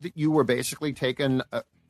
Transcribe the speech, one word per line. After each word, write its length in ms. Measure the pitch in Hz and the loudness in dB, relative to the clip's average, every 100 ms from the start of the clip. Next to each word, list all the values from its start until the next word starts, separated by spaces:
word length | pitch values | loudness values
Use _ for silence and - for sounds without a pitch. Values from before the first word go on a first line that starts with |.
that 160 | - 156 | -8 -2
you 140 | 151 | 2
were 120 | 156 | 4
basically 500 | 127 123 127 - 151 | 4 2 -2 -6 -6
taken, 500 | - 131 123 139 131 - | -2 -2 0 0 0 -2
uh, 100 | 117 - _ | -8 -10 _